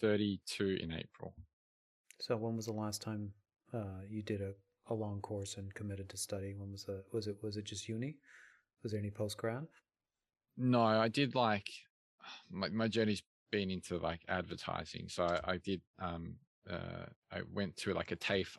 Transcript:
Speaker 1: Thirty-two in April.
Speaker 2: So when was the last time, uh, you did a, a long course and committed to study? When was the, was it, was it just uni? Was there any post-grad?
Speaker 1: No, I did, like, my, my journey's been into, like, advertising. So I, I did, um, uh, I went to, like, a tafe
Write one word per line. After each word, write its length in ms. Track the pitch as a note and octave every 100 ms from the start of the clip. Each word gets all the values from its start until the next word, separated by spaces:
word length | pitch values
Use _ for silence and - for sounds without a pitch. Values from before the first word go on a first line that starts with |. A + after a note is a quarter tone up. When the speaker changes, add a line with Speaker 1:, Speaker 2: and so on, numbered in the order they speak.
Speaker 1:
Thirty-two 800 | G#2+ G#2 G#2 F#2+ - - G2 F#2+
in 120 | E2+
April. 420 | D#2+ - - - - - _ _ _ _ _ - -
Speaker 2:
So 160 | - A2+
when 200 | A2+ A2+
was 100 | A2
the 60 |
last 300 | G#2+ G#2+ G#2
time, 300 | - G#2+ G#2 - _ _ _
uh, 280 | A#2+ G2 F#2+ G2
you 140 | G#2+
did 180 | G#2 G#2
a, 120 | G2 G2+ _ _ -
a 60 |
long 260 | A2+ G#2+ G2+
course 380 | - G#2 G2 -
and 160 | G2
committed 340 | - G#2 G2 F#2+
to 80 | G2
study? 380 | - G2 G2 G2+
When 160 | G2
was 120 | G2
the, 180 | - G2 -
was 140 | A2+ G#2
it, 100 | G2+
was 160 | G#2+ G#2
it 80 | G#2
just 200 | G2+ -
uni? 300 | A2+ C3+ - - - - _ _ _
Was 100 | A2+
there 80 | G#2
any 100 | G2+
post-grad? 560 | G2+ G#2+ - A2+ A#2+ D#3+ _ _ _ _ _ _ _ _ -
Speaker 1:
No, 260 | B2+ B2
I 260 | A2+ A2 A2+
did, 260 | B2 C#3
like, 340 | B2+ A2+ G#2 - - - _ _ _ - - -
my, 180 | E2+ F2
my 180 | G#2+ A2+
journey's 340 | A2 A2 G2 - _ -
been 200 | G#2 F#2+
into, 280 | F#2 - F2
like, 240 | E2 E2+ -
advertising. 800 | F#2 D#2 F2 - F2 E2+ - F2
So 160 | -
I, 280 | F2 F2 -
I 40 | F#2
did, 220 | - F#2 - -
um, 360 | F#2 E2 E2+ - _ _ -
uh, 360 | F2 F2 F2 F2 - -
I 100 | F#2+ F2
went 240 | F#2 F#2+ -
to, 140 | -
like, 180 | F2 E2+
a 60 | F2
tafe 400 | - G2 F2+